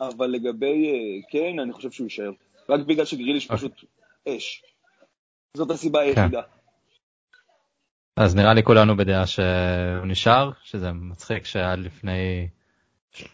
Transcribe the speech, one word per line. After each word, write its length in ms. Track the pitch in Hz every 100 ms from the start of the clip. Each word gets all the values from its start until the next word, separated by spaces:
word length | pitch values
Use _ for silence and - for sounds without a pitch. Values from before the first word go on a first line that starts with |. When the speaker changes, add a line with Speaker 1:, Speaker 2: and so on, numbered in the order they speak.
Speaker 1:
אבל 260 | 131 117 127
לגבי, 640 | 123 120 113 139 151 156
אה, 380 | 131 110 98 -
קיין, 300 | 147 170 170
אני 120 | 123
חושב 180 | 120 127
שהוא 140 | -
יישאר. 260 | 117 - 104 95 _ _ -
רק 120 | 147
בגלל 240 | 147 156
שגריליש 400 | 151 143 123 143
Speaker 2:
אוקיי. 120 | - 107
Speaker 1:
פשוט 280 | 135 - _ _ _ _ -
אש. 340 | 120 - - _ _ _ _ _ _ _ _ _ 143
זאת 140 | 160
הסיבה 280 | 165 165 151
Speaker 2:
כן. 80 | 143
Speaker 1:
היחידה. 360 | 131 90 85 - _ _ _ _ _ _ _ _ _ _ _ _ _ _ _ _ -
Speaker 2:
אז 200 | 104 92
נראה 180 | 101
לי 80 | 113
כולנו 340 | 110 110 107 101
בדעה 300 | 98 95 92
שהוא 800 | - 92 90 90 90 90 90 92
נשאר, 440 | 92 113 123 139 -
שזה 300 | - 107 90
מצחיק 520 | 87 87 87 - 110
שעד 340 | - 104 92 92
לפני 680 | 87 - 98 92 92 90 87 - _ _ _ _ _ - -